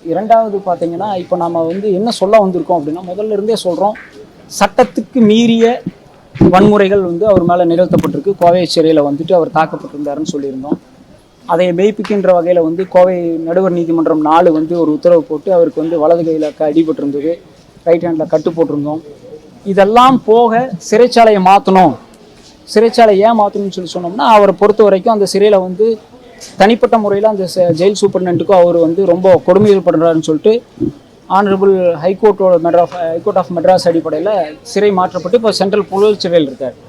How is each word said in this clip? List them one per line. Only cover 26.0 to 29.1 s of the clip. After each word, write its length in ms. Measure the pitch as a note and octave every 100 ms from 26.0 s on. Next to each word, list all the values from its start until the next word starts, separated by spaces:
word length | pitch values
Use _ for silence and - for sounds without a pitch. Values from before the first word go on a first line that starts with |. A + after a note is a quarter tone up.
| - - - - - -
தனிப்பட்ட 420 | G3 A#3+ B3 A#3
முறையில 300 | G#3 G3+ A3
அந்த 200 | G#3 F3+
ச-, 160 | F#3 F3
ஜெயில் 260 | D#3+ F#3+ G3+
சூப்பரிண்டென்ட்டுக்கும் 600 | G3 F#3+ F3+ E3+ E3 F#3+
அவர் 160 | F3 E3+
வந்து 300 | E3 E3+
ரொம்ப 340 | F#3+